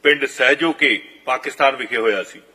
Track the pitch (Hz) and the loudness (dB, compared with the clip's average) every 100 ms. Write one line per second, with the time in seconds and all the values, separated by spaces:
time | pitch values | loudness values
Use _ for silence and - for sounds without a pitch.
0 | 143 147 139 - 127 147 165 151 143 104 | 2 0 -2 0 2 2 0 0 0 0
1 | - - - 127 147 - 139 131 117 120 | -6 -14 -6 -4 -6 0 0 0 -6 -2
2 | 113 101 90 101 - | 0 0 -4 -14 -20